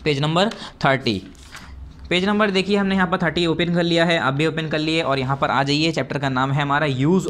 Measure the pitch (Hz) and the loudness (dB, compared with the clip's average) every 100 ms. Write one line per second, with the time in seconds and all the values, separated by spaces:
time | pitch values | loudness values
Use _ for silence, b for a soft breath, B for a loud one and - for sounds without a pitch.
0 | 156 139 151 165 208 B B - 143 135 | -2 0 0 2 0 B B -2 2 2
1 | 127 98 92 - B B B - - - | 0 -4 -6 -18 B B B -18 -18 -14
2 | - 175 196 208 214 190 185 202 196 190 | -4 0 2 2 2 2 2 2 2 2
3 | 180 185 170 160 170 160 175 170 170 170 | 0 0 0 0 0 0 0 0 2 2
4 | 170 165 127 139 156 156 156 156 156 165 | 2 2 0 0 0 -2 -4 -2 -2 0
5 | 131 135 127 139 147 123 139 143 165 156 | 0 0 0 -2 0 0 2 2 0 0
6 | 127 147 135 127 135 139 143 143 151 127 | -2 -4 -2 0 0 0 0 0 0 0
7 | 143 185 | 2 2